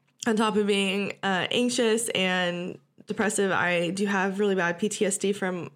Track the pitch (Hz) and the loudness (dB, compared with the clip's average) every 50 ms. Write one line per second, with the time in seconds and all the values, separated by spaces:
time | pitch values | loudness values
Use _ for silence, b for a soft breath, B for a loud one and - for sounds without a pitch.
0 | _ _ _ - - 240 220 208 226 214 190 208 208 202 208 196 196 190 185 202 | _ _ _ -6 -2 0 2 2 2 2 2 2 2 2 2 2 2 0 0 -2
1 | 202 - - - - 196 190 180 - - - 240 247 247 240 - 240 226 220 226 | -2 -4 -6 -4 -2 -2 0 0 0 0 0 0 0 0 2 2 2 2 2 2
2 | 226 - - - 185 185 185 185 180 175 175 175 175 180 - - _ _ _ - | 0 -2 -2 0 0 2 2 0 0 0 -2 -4 -6 -8 -10 -12 _ _ _ -16
3 | - - 208 - 214 196 196 - 202 190 175 - 151 175 175 170 175 165 180 190 | -10 -8 -4 -2 0 0 0 0 0 2 2 2 2 2 2 0 0 0 -2 -2
4 | 208 202 202 190 185 196 190 196 208 202 190 185 175 170 175 175 220 208 202 - | -2 0 0 0 0 0 0 0 0 0 2 2 0 0 0 0 -2 -2 0 0
5 | 214 185 196 - - 196 202 196 - 185 185 180 156 - - | 0 0 0 0 -2 -2 -2 -2 -2 -4 -4 -4 -8 -10 -8